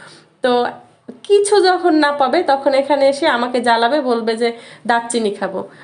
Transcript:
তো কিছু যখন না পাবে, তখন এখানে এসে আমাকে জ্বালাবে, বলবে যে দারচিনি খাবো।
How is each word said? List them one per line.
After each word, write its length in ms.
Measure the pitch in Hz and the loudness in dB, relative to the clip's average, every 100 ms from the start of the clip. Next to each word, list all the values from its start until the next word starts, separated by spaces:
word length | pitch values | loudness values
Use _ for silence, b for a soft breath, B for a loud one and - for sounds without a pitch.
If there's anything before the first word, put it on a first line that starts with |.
| B B B _ | B B B _
তো 240 | 254 247 240 - - _ - - | -2 0 -2 -8 -20 _ -20 -10
কিছু 440 | - 403 403 415 359 | 0 2 4 2 4
যখন 280 | 359 349 | 2 2
না 180 | 311 294 | 2 2
পাবে, 300 | 285 254 320 | 0 0 0
তখন 320 | 349 277 285 | 0 0 0
এখানে 340 | 269 269 285 269 | 0 0 2 2
এসে 180 | 277 330 | 2 0
আমাকে 340 | 240 247 247 | 0 -2 -2
জ্বালাবে, 400 | 233 226 233 302 | 0 2 2 0
বলবে 360 | 254 233 220 220 | -2 -2 -2 -2
যে 160 | 233 233 B B 220 | -4 -4 B B -2
দারচিনি 440 | 233 233 240 214 | -2 -2 -4 -4
খাবো। 380 | 208 190 185 - B | -4 -8 -8 -12 B